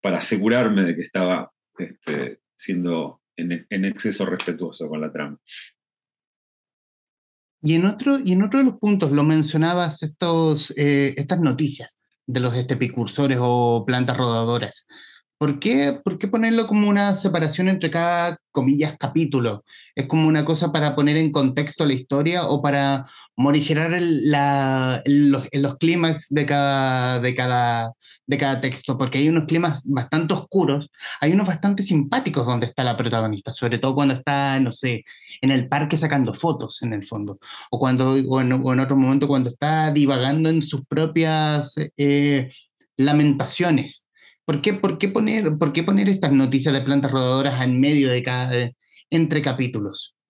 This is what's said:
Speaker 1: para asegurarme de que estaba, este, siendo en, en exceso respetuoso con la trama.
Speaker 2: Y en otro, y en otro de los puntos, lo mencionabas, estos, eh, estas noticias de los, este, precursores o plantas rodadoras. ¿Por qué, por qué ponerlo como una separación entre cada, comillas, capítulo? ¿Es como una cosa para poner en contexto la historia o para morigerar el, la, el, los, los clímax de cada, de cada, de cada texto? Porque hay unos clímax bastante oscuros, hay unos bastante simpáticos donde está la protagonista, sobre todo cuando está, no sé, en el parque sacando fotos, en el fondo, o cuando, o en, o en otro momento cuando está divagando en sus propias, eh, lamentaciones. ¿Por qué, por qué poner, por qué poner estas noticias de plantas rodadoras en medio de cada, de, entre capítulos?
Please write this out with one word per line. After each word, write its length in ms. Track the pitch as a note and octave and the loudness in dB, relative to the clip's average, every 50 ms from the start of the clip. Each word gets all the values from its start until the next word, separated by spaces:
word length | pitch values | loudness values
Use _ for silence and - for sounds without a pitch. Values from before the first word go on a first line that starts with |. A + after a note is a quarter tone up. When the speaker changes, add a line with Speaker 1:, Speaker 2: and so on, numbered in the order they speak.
Speaker 1:
para 160 | - G2+ F#2 E2 | 0 0 -2 0
asegurarme 640 | - - A2+ G2 G2+ A2 A#2 B2 A#2+ A2 G#2 G2 F#2+ | 0 0 0 2 2 2 2 4 2 2 4 2 2
de 120 | F2 E2+ | 2 0
que 60 | E2 | -4
estaba, 480 | - - - F#2+ F#2 F2+ F2+ E2+ E2+ - _ _ _ _ _ - | -6 -6 -2 0 0 0 0 -2 -4 -10 _ _ _ _ _ -12
este, 640 | F2 - - _ - - D2 C#2+ B1 - - _ _ _ _ | -12 -12 -12 _ -8 -6 -6 -6 -6 -8 -10 _ _ _ _
siendo 640 | - - - F#2+ F2 F2+ F2 E2+ D#2+ D2+ C2+ - _ _ _ _ | -14 -6 -4 -4 -2 -2 -2 -2 -2 -4 -6 -10 _ _ _ _
en, 300 | - E2 F2 F2 E2 - _ | -8 -6 -6 -6 -6 -6 _
en 160 | G#2 F#2+ F#2+ | -4 -2 -2
exceso 420 | G2 - - - A2 G2 - G2 | -2 -4 -4 -4 -6 -2 -2 -4
respetuoso 640 | - F#2 F#2 - - E2+ - - - - - E2+ D2+ | -4 -4 -4 -4 -8 -6 -6 -8 -10 -8 -10 -10 -8
con 120 | D#2 D#2 | -6 -6
la 120 | D#2 D2+ | -8 -8
trama. 260 | C#2+ D2+ D2+ D2 D2 _ _ _ - - - - _ _ _ _ _ _ _ _ _ _ _ _ _ _ _ _ _ _ _ _ _ _ _ _ _ _ _ _ _ _ _ _ _ _ _ _ _ _ | -8 -8 -10 -10 -12 _ _ _ -20 -20 -20 -20 _ _ _ _ _ _ _ _ _ _ _ _ _ _ _ _ _ _ _ _ _ _ _ _ _ _ _ _ _ _ _ _ _ _ _ _ _ _
Speaker 2:
Y 140 | - D3+ D#3+ | -2 0 2
en 120 | E3 F3+ | 4 2
otro, 320 | G3 G#3 - - C#4 C#4 C4+ | 2 0 0 0 0 0 0
y 140 | C4 F#3 | 0 0
en 100 | F3+ F#3 | 2 2
otro 160 | G#3 G3+ C4 C4+ | 2 2 2 2
de 80 | C4+ | 2
los 120 | B3+ - - | 2 0 0
puntos, 340 | - G#3 G#3 F#3+ F3 C#3+ | 0 0 2 2 2 2
lo 120 | C#3 D3 D3 | 2 2 4
mencionabas, 760 | D#3 D#3+ D#3 D3+ D3+ D#3 D3+ D#3+ E3 F3 F3+ F3 E3 D#3 - | 4 4 2 2 0 0 0 2 2 2 0 0 -2 -4 -6
estos, 720 | - D3+ D3+ _ F3+ E3+ E3 E3 E3 D#3+ D3+ D3+ - - - | -10 -10 -6 _ -2 0 2 2 2 2 2 0 -2 -6 -2
eh, 380 | - D3 C#3+ C#3+ C#3 C#3 C3+ C3+ | 0 0 2 2 2 2 0 -2
estas 240 | C3+ D3 - F#3 E3+ | -4 -4 -2 0 0
noticias 540 | E3 C#3 B2 C3 D#3 C#3 - - A#2 - _ _ _ _ _ _ _ | 2 0 0 0 -2 -4 -4 -8 -14 -18 _ _ _ _ _ _ _
de 140 | - A#2+ B2+ | -6 -4 -2
los, 160 | B2 B2 A#2 | -2 -2 -2
este, 200 | B2+ B2 C3 C#3 | -4 -2 -2 -2
precursores 600 | C3 C3 A2+ - B2 A#2 - - - C#3+ C3+ C3+ B2 | -2 -2 -4 -2 -6 -6 -4 -2 -2 0 0 2 2
o 440 | B2 B2 B2 B2 A#2+ A#2+ A#2 A#2 A2+ | 2 2 2 2 2 2 2 0 0
plantas 300 | C3 B2+ B2 C3 B2+ B2 | -2 -2 0 0 -2 0
rodadoras. 680 | B2 B2+ A#2+ A#2 A2+ A2+ A#2 A#2+ A#2+ A2+ - - - - _ - - - - - - _ _ _ _ | 0 0 0 0 0 0 0 -2 -2 -4 -6 -10 -16 -20 _ -20 -20 -20 -20 -20 -20 _ _ _ _
¿Por 200 | D3+ C#3+ C#3 C#3+ | -2 -2 -2 -2
qué, 360 | - G#3 B3 C4+ C#4+ C#4+ C#4 C#4+ | -2 0 2 2 2 0 -2 -2
por 160 | - G3 E3+ - | -6 -6 -4 -4
qué 80 | - | -4
ponerlo 400 | G3 B3 A3+ A3+ A3+ A3+ A3+ A3 | -2 0 0 2 2 2 0 0
como 220 | - G#3 G#3 G#3 G#3 | 2 2 2 4 4
una 260 | G3+ G3+ G3+ G3+ F#3+ | 4 4 2 2 0
separación 540 | F#3+ - G3 F3 E3+ D#3+ D3 - - F3+ F#3+ | 0 0 0 0 2 0 0 0 0 0 0
entre 240 | F#3+ F#3 E3+ D#3+ | 0 0 -2 -2
cada, 460 | D3+ E3+ E3+ F3 F3 F3 E3+ F3 E3+ - _ _ | 0 0 0 2 0 0 0 -2 -4 -8 _ _
comillas, 460 | _ C#3+ B2 - - C#3+ - D3+ - - | _ 0 2 2 2 2 0 -2 -2 -6
capítulo? 680 | - B2 - D#3 E3 C#3+ C#3 C3 A#2+ A2+ G#2 G#2+ _ _ - - - _ _ | -8 -2 0 0 0 2 0 0 0 0 -4 -6 _ _ -20 -20 -20 _ _
¿Es 140 | - C3+ B2+ | -8 -4 0
como 180 | D#3+ D#3+ D#3 | 2 2 4
una 180 | D#3 D#3 D3+ D3 | 4 2 2 2
cosa 280 | D3+ E3 D3+ E3+ D3+ | 0 0 0 -2 -2
para 240 | D3 D#3 D3+ D3 C#3 | 0 0 0 0 0
poner 200 | D3+ C#3+ D3 D3 | 2 2 2 2
en 140 | D#3+ D#3+ D3+ | 2 0 0
contexto 560 | D3 D3+ C3+ C3 B2+ D3 D3+ D3+ - - E3 | 2 2 0 2 0 -2 -4 -4 -2 0 0
la 60 | C#3+ | 0
historia 560 | C3+ B2+ C3 _ C#3 C#3 D3 E3 F3 F3+ E3 - | 0 -2 -4 _ -2 0 0 0 0 0 0 0
o 120 | D3 D3 | -2 0
para 460 | C#3 C#3+ C#3+ C#3 C#3 C#3 C#3 C3+ C3 - - - - _ _ | 0 0 0 2 0 0 0 -2 -4 -10 -20 -20 -20 _ _
morigerar 580 | - B2+ C#3+ C#3+ D3+ D3 D#3 D#3 D3 D#3+ E3+ E3+ | 2 2 4 4 2 2 0 0 0 0 0 0
el, 380 | F3+ F3 E3+ D#3+ C#3 A2 D3+ | 0 0 0 0 2 2 2
la, 680 | D3+ C#3+ C#3+ C#3+ C#3 C#3 C3+ C3+ C3+ C3 C3 B2+ B2+ - - | 2 2 2 2 2 2 0 0 0 0 0 0 -2 -2 0
el, 260 | C#3+ C#3+ C#3+ D3 C#3+ | 2 4 6 6 6
los, 160 | C#3 C3 C3 - | 4 2 -2 -4
los 260 | - C#3+ C#3 C#3 C3+ - | -2 -2 -2 -2 -2 0
clímax 480 | E3+ E3 E3+ F3 E3 D#3+ D#3 D3+ - - | 0 2 2 2 2 0 0 -2 -4 -2
de 140 | C#3+ D3+ C#3+ | 0 0 0
cada, 760 | C#3+ C#3+ C#3+ C#3+ C#3 C#3 C3+ C3+ C3 C3 B2+ B2 B2+ B2+ B2 | 2 2 2 2 2 2 2 2 2 0 0 0 0 0 0
de 160 | A#2+ B2+ B2+ | 0 -2 -2
cada, 560 | C3 B2+ B2+ B2 B2 A#2+ A#2+ A#2 A#2 A2+ A2+ A#2 _ _ - - _ _ | -2 -2 0 0 0 0 0 0 -2 -4 -6 -10 _ _ -20 -20 _ _
de 100 | - C#3+ | -4 -2
cada 240 | C#3 C#3+ C#3 C3+ B2 | 0 0 0 0 -2
texto? 380 | C3 C3 C3 - - - - C3+ | -2 -4 -6 -6 -6 -6 -4 -2
Porque 200 | C3+ B2 - C3+ | -4 -2 0 0
hay 100 | C#3+ D#3 | 2 2
unos 160 | E3 E3 D#3 | 2 2 0
clímax 400 | D#3 D#3+ E3+ E3+ E3 D3 - - | 0 0 0 0 0 -2 -4 -4
bastante 480 | - C#3 B2+ B2 - D#3 D#3 E3 D#3 F#3+ | -2 -2 -2 -2 -2 -2 -2 0 0 -2
oscuros, 560 | - - _ - F#3+ E3+ C#3+ C#3 C#3+ C#3+ - _ _ - - - - | -4 -4 _ 0 2 2 2 0 -2 -4 -8 _ _ -14 -14 -8 -2
hay 140 | C#3+ D3+ F3 | 0 2 2
unos 120 | G3 G#3 | 2 2
bastante 380 | F#3+ E3+ D#3+ - G3+ G3+ G3 G3 | 0 -2 -2 0 -2 0 0 0
simpáticos 600 | - F#3 D3+ C#3 C#3 - B3+ C4 - - C#3 A#2 | 0 2 2 2 0 -2 -2 -2 -2 -2 -2 0
donde 220 | A#2+ B2 A#2 A#2+ | 0 0 -2 -2
está 160 | A#2+ - - | -4 -4 -2
la 140 | B2+ B2 A2+ | -2 -2 -2
protagonista, 560 | G#2+ A#2+ A#2 A#2 A2+ A2 A2 G#2+ G2+ - - | -2 -2 -2 -2 -2 -2 -2 -4 -6 -8 -10
sobre 260 | - - B2+ A#2 A#2+ A2 | -8 -4 -4 -2 -2 0
todo 160 | B2+ C3+ C3 | -2 0 0
cuando 200 | C#3+ C#3+ C3+ B2+ | 2 2 2 0
está, 440 | B2+ C3 D3+ C#3+ C#3 C#3 C#3 C3+ C3+ | 0 -2 -2 -2 0 0 0 0 0
no 140 | C3+ A#2+ | 0 -2
sé, 320 | - - - B2+ A#2+ G#2+ - - - - - - - - | -2 -4 -4 -4 -4 -4 -8 -16 -20 -20 -20 -20 -10 -2
en 120 | - C3+ | 0 2
el 160 | C#3 C3 B2+ C3 | 2 2 0 0
parque 280 | C#3+ C#3+ D3+ D3+ E3 | 0 -2 0 0 0
sacando 380 | D#3 D#3+ D3 D3 C#3 B2+ A2 G2 | 0 0 0 0 0 0 -2 -2
fotos, 480 | - - E3+ D3+ - A#2 G#2+ - - | -2 -2 -2 -2 -2 -6 -10 -10 -8
en 120 | - A#2+ G#2+ | -6 -6 -6
el 100 | G2+ F#2+ | -6 -8
fondo, 340 | - A2 G#2 G#2 G2+ G2 - - - - - - - | -8 -10 -8 -8 -10 -12 -14 -18 -20 -18 -18 -10 -8
o 80 | - A#2 | -4 -2
cuando, 360 | C3+ C3 B2+ B2+ C3 C3 C3+ | 0 0 2 2 2 2 2
o 260 | C#3 C3 B2+ C3 C3 | 2 0 0 0 0
en, 120 | C3 B2 B2+ | 2 2 0
o 180 | C3 C3+ C3 | 0 0 0
en 80 | B2+ B2+ | 2 0
otro 160 | C3+ C3 C#3 | 2 2 4
momento 320 | C3+ C3 B2+ C3+ C#3 D3 C#3 | 4 4 4 4 2 2 2
cuando 220 | C#3 C3 B2+ B2 | 2 0 0 -2
está 420 | B2 _ C#3+ D3 D#3 D#3 D#3 D#3 | -4 _ -2 0 2 2 2 2
divagando 580 | D3 D3+ D3 C3+ C#3 B2 B2 C3+ D3 D#3 D#3+ D#3+ | 2 2 4 4 2 2 0 0 2 2 2 2
en 120 | D#3+ D#3+ | 2 0
sus 220 | D3 - - C3 C3 | 0 -2 -6 -8 -6
propias, 920 | _ - D#3 D#3+ D#3 D#3 E3 D#3+ D#3+ D#3 D#3 D#3 D3+ D3+ D3 D3 C#3+ - D3+ D3+ D3 _ | _ -2 0 0 0 2 0 2 2 2 2 2 2 2 0 -2 -4 -6 -8 -8 -8 _
eh, 540 | - C#3+ C#3+ C#3+ C#3+ C#3+ D3 C#3+ C3+ C3 C3 - - _ _ _ _ _ _ _ | 0 2 2 4 4 2 2 2 0 -2 -4 -10 -20 _ _ _ _ _ _ _
lamentaciones. 1080 | - C3 C#3+ D3 D3+ D3 D3 C3+ - B2 - - - F3 F3 D#3+ C3 - - - - _ _ _ _ _ - _ _ _ | 0 2 4 4 4 4 4 2 0 -2 -6 -2 -2 0 0 0 0 -2 -4 -12 -16 _ _ _ _ _ -20 _ _ _
¿Por 180 | - D3+ C#3+ | -4 -4 -2
qué, 100 | - G#3+ | 0 -2
por 240 | G3+ G3 - F3+ D#3+ | -2 0 -2 -2 -2
qué 120 | - - G3+ | -2 -4 -2
poner, 500 | G3 A#3 A3 G#3+ A3 A3+ G#3 D#3 D#3 D3+ | 0 0 0 0 0 0 0 -2 0 0
por 160 | E3 D3 - | -2 0 0
qué 80 | E3+ | -2
poner 260 | E3+ F#3 G3 G3 G3+ G3 | 0 2 2 2 2 2
estas 240 | G3 F#3+ F3 D3 | 2 2 2 2
noticias 400 | C#3 C3+ C3+ B2 C3+ C3+ C3 D3+ | 4 4 4 2 0 0 0 0
de 80 | C3+ C3+ | 0 0
plantas 320 | B2+ C3 C#3+ C#3 C#3 C3+ | 0 2 0 2 2 0
rodadoras 480 | C3 C3 B2+ B2+ C3 C3+ C#3 C#3+ C3+ B2+ | 0 0 2 2 0 0 0 -2 -2 -2
en 180 | B2+ B2+ B2+ B2+ | 0 0 2 2
medio 300 | C3+ C#3+ D3+ C#3+ C#3 C3 | 2 2 4 2 2 2
de 140 | B2 B2 | 0 -2
cada, 280 | B2 B2+ B2 B2 B2+ B2+ | -2 -2 -4 -4 -2 -2
de, 260 | B2 B2 B2 B2 B2+ _ _ _ _ - - _ | -2 -2 -2 -4 -8 _ _ _ _ -20 -10 _
entre 320 | - E3 E3 D3+ D#3+ D3+ | 0 0 0 2 0 -2
capítulos? 720 | C#3 C#3+ B2+ C3 C3 B2 B2+ A2 G#2 G2 - - - - _ _ _ | 0 -2 -2 -2 -4 -4 -4 -6 -8 -8 -10 -12 -16 -16 _ _ _